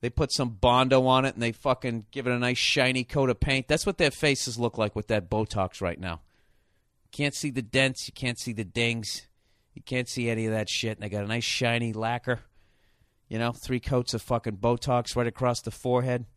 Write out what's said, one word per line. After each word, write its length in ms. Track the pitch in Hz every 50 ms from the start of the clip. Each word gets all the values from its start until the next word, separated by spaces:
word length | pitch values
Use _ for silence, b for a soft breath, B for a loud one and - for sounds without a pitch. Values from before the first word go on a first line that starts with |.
they 80 | - 120
put 240 | - - 156 135 -
some 160 | - 139 123
Bondo 560 | 113 98 - 123 123 123 131 131 131 131 131 131
on 180 | 127 131 131
it 80 | 135 -
and 80 | - 117
they 80 | 117
fucking 560 | 113 - - 143 127 - - 131 117 113 104 _
give 160 | - 135 127 127
it 60 | 123
a 60 | 120
nice 180 | 123 123 123 120
shiny 460 | - - - 156 131 127 131 131 123
coat 260 | - - 147 135 127
of 100 | 120 -
paint. 280 | - 143 135 135 127 _
That's 180 | 151 165 -
what 120 | - 190 -
their 140 | 175 147
faces 460 | - - - 151 139 131 - - 117 110
look 200 | 120 117 - -
like 180 | 110 104 -
with 120 | 107 104 -
that 220 | 110 107 92 87
Botox 520 | - 107 110 107 - 104 95 92 - -
right 180 | 98 87 87 -
now. 220 | 90 92 82 82 - _ _ _ _ _ _ _ _ _ _ _ _ _ _ _ _ _
Can't 240 | - - 143 143 139
see 160 | - - 147
the 100 | 127 127
dents. 460 | 120 107 - 131 135 135 127 - - -
You 60 | -
can't 260 | - - 127 120 -
see 140 | - - 117
the 120 | 104 110
dings. 600 | 90 - 117 117 117 117 117 107 101 - - - _ _ _ _ _ _ _ _ _ _
You 80 | -
can't 280 | - - 131 127 123 120
see 200 | - - 120 117
any 160 | 117 113 113
of 60 | 110 110
that 160 | 110 107 -
shit. 280 | - - - 113 110 -
And 60 | -
they 60 | 104
got 140 | 92 104 101
a 40 | 101
nice 160 | 110 117 110
shiny 500 | - - - 127 120 117 117 120 117 110
lacquer. 480 | 107 110 113 120 123 - - 123 117 - _ _ _ _ _ _ _ _ _ _ _ _ _ _ _ _ _
You 100 | 107 110
know, 140 | 117 120 117
three 260 | - - - 131 123
coats 340 | - - 135 127 123 - -
of 80 | 113
fucking 360 | - - 127 117 - 117 104 95
Botox 580 | 104 117 120 120 - 139 127 123 120 - -
right 120 | 123 120 117
across 340 | 110 - 131 123 120 -
the 100 | - -
forehead. 540 | 107 - - 127 123 123 123 131 123 123 120 - _